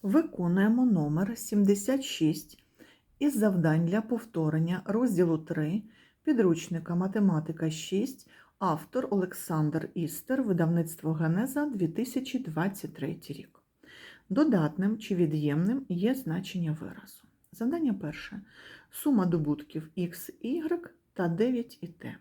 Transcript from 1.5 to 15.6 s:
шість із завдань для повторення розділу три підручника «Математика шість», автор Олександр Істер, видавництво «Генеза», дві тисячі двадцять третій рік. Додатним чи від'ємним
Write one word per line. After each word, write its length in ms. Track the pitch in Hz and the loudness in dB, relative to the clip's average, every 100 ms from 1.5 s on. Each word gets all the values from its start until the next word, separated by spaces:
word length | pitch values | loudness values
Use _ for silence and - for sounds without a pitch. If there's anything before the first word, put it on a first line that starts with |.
| 208 196 202 - 269 | 2 6 4 4 0
шість 580 | 269 - 156 156 - - _ _ - _ _ _ | 0 0 0 0 -6 -20 _ _ -20 _ _ _
із 200 | 285 247 | 0 2
завдань 480 | 214 185 160 156 170 | 2 4 4 2 2
для 160 | 202 | 0
повторення 800 | 214 233 - 165 156 156 165 180 | -2 -4 -4 -2 0 2 0 -2
розділу 540 | - 208 247 180 175 160 | -2 0 2 2 2 2
три 440 | 156 165 151 202 - - _ _ | -2 -2 0 -2 -6 -20 _ _
підручника 680 | - 262 190 165 - 165 160 | 0 4 4 4 -2 -8 -2
«Математика 760 | 175 190 202 202 160 156 160 160 | -2 0 2 4 2 -2 -4 -4
шість», 600 | 156 - 190 262 - - - _ _ | -4 -4 -2 -2 -6 -18 -20 _ _
автор 500 | 190 151 - 254 - | -2 -2 -4 -6 -2
Олександр 760 | 202 185 - - 156 151 156 156 | 0 -2 -6 -4 0 0 0 -4
Істер, 480 | - 170 - - 262 | -4 -4 -6 -4 -2
видавництво 680 | 240 175 165 170 160 - 156 | 2 2 2 2 0 -4 -4
«Генеза», 540 | 160 160 175 262 269 302 | 0 2 2 0 -2 -2
дві 220 | 226 165 | -2 -2
тисячі 500 | 165 247 - 254 254 | -2 -4 -4 -4 -6
двадцять 560 | 254 156 180 196 156 | -4 -2 -2 -4 -12
третій 380 | - 135 160 - | -8 -8 -8 -10
рік. 280 | 160 - _ _ _ - - - - _ | -14 -14 _ _ _ -20 -20 -20 -20 _
Додатним 720 | 190 311 214 151 170 196 220 | 2 4 4 2 0 -2 -2
чи 160 | - | -2
від'ємним 720 | 180 165 151 147 147 | 0 2 2 0 2